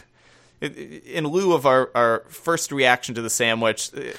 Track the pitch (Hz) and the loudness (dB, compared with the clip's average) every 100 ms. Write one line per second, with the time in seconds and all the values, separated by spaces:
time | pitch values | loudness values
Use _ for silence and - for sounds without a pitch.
0 | - _ _ _ _ _ 147 - 147 78 | -20 _ _ _ _ _ -12 -10 -16 -18
1 | - 160 151 170 190 165 135 131 135 120 | -10 -6 -2 0 2 2 4 4 2 2
2 | 117 113 - - - 165 - 139 127 123 | 2 2 -4 -10 -4 -4 -4 0 2 2
3 | - 117 113 - 117 113 113 107 - - | 0 -8 -6 0 0 2 0 0 -6 -10
4 | 123 | -12